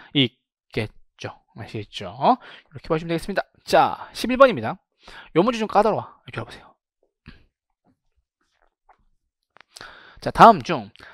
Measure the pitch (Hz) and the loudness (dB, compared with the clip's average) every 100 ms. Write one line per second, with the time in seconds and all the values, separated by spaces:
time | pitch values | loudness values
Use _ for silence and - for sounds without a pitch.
0 | - 147 123 _ _ _ _ 127 107 - | -6 -2 -2 _ _ _ _ -8 -8 -12
1 | _ _ 117 - _ - 104 113 101 - | _ _ -16 -16 _ -18 -14 -14 -14 -16
2 | - 127 170 254 - - _ 135 - 160 | -16 -2 0 0 -4 -20 _ -20 -6 -6
3 | 170 170 - 190 - _ - 170 131 - | -4 -6 -4 -8 -8 _ 0 2 2 -2
4 | - - 226 254 269 143 113 180 _ _ | -12 -10 -6 4 4 4 -6 -10 _ _
5 | - - - 156 220 226 208 202 214 143 | -20 -20 -4 0 0 -2 0 2 2 -2
6 | - _ - - - - - _ _ _ | -8 _ -14 -12 -12 -16 -20 _ _ _
7 | _ _ - - _ _ _ _ _ _ | _ _ -20 -20 _ _ _ _ _ _
8 | _ _ _ _ _ _ _ _ _ _ | _ _ _ _ _ _ _ _ _ _
9 | _ _ _ _ _ - _ - - - | _ _ _ _ _ -20 _ -20 -20 -20
10 | - - 127 - 214 180 120 147 98 _ | -20 -12 -10 6 8 8 -2 -6 -8 _
11 | - | -20